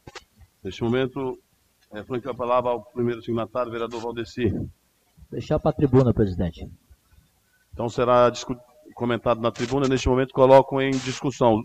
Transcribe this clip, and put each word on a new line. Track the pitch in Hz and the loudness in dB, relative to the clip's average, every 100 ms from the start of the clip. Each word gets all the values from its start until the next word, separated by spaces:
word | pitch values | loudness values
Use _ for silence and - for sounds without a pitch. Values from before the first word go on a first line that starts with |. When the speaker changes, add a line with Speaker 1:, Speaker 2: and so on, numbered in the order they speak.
| - - _ _ - _ | -20 -20 _ _ -20 _
Speaker 1:
Neste | 98 - | -14 -6
momento, | 117 123 131 131 131 120 _ _ _ _ _ | -2 0 -2 -4 -8 -8 _ _ _ _ _
é, | 104 | -14
franqueo | 101 123 135 | -8 -8 -8
a | 123 | -6
palavra | 120 123 123 | -2 0 0
ao | 120 | -4
primeiro | 117 123 120 117 | -6 -4 -2 -4
signatário, | 113 117 113 127 120 | -6 -6 -4 -6 -6
vereador | 113 113 117 | -6 -6 -8
Valdeci. | 117 117 113 - 117 - - - _ _ _ _ - | -8 -8 -10 -4 -4 -4 -8 -14 _ _ _ _ -14
Speaker 2:
Deixar | - - 151 | -10 -4 -2
pra | 160 | 0
tribuna, | - 147 127 127 | 0 2 4 2
presidente. | 110 104 90 87 - - - _ _ _ _ _ _ _ _ _ | 2 0 -2 -6 -6 -16 -20 _ _ _ _ _ _ _ _ _
Speaker 1:
Então | - 117 | -8 -8
será | 123 123 123 123 | -2 4 6 6
discu-, | 113 - 123 - _ - - | 2 -8 -10 -12 _ -20 -6
comentado | 120 117 123 117 | -2 -2 0 0
na | 117 | 0
tribuna. | 113 120 135 135 | -2 -2 0 0
Neste | 131 131 | 0 2
momento, | 127 131 | 0 0
coloco | - 131 135 131 135 | 4 8 8 8 0
em | 135 | 0
discussão, | 135 127 127 147 120 123 110 | -2 -4 -6 -4 2 4 4